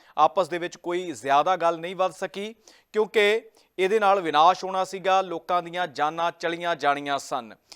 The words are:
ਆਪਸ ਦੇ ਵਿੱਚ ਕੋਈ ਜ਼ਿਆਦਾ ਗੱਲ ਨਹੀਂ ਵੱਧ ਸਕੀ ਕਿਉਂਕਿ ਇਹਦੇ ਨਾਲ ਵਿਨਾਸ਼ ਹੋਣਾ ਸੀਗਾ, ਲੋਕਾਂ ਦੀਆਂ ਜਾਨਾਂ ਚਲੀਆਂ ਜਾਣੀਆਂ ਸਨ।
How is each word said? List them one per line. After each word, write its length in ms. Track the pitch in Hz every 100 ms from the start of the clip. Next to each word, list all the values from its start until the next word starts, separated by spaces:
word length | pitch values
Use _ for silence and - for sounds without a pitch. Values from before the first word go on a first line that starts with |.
| _ -
ਆਪਸ 300 | 156 196 156
ਦੇ 100 | 170
ਵਿੱਚ 180 | 170 -
ਕੋਈ 360 | 170 180 180
ਜ਼ਿਆਦਾ 440 | 120 131 143 165 180
ਗੱਲ 220 | 170 165
ਨਹੀਂ 180 | 170 185
ਵੱਧ 160 | 185
ਸਕੀ 420 | - 185 196 214 226 _ _ _
ਕਿਉਂਕਿ 500 | 214 214 220 208 226 - _ _ -
ਇਹਦੇ 200 | 185 220
ਨਾਲ 220 | 202 202
ਵਿਨਾਸ਼ 440 | 160 147 170 185
ਹੋਣਾ 200 | 190 190
ਸੀਗਾ, 360 | 185 196 185 190
ਲੋਕਾਂ 420 | 190 165 - 175
ਦੀਆਂ 240 | 170 175 175
ਜਾਨਾਂ 460 | 135 151 165 170
ਚਲੀਆਂ 440 | - 170 170 175 165
ਜਾਣੀਆਂ 420 | 143 143 143 139
ਸਨ। 360 | - 139 113 - -